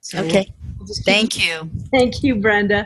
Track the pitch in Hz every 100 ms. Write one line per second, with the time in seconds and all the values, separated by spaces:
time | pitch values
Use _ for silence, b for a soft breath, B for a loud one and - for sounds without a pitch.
0 | - 165 165 196 196 - - - 190 208
1 | - 202 226 - 185 165 160 175 - 262
2 | 247 - 285 233 208 208 208 202